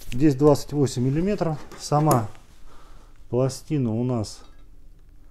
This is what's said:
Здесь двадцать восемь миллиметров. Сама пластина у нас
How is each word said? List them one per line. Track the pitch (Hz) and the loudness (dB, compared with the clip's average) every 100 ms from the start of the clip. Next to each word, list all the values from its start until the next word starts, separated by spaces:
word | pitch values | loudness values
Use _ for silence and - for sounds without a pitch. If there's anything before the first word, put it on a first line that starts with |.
| - | -4
Здесь | 120 151 131 | 2 4 6
двадцать | 151 139 - | 6 4 2
восемь | 147 123 123 | 0 0 0
миллиметров. | 127 147 190 202 165 147 - - | 0 0 0 0 -2 -4 -8 -12
Сама | - 147 151 127 104 - - - - - - - - - - | -2 2 4 2 0 -10 -20 -18 -16 -16 -18 -20 -20 -20 -4
пластина | 120 131 - - 151 117 | 0 0 -4 -4 -2 0
у | 110 123 | -2 -2
нас | 123 101 - - - - - - - - - - | -2 -6 -10 -20 -20 -20 -20 -20 -20 -20 -20 -20